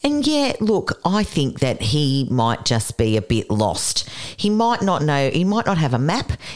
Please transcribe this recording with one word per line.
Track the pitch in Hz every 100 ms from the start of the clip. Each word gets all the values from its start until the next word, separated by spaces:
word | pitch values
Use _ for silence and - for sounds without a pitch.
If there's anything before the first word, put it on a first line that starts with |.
And | 285 294 285
yeah, | 302 269 -
look, | 214 202 - - -
I | 202
think | 208 175 135 -
that | 131 117
he | 104 147 143 139 135
might | 123 113 117 -
just | 117 - -
be | 113 107
a |
bit | - 110 -
lost. | 107 107 80 - - - - - -
He | 208
might | 208 233 233
not | 196 165
know, | 151 143 135
he | -
might | 185 208 214
not | 185
have | 151
a | 123
map. | 143 220 262 - -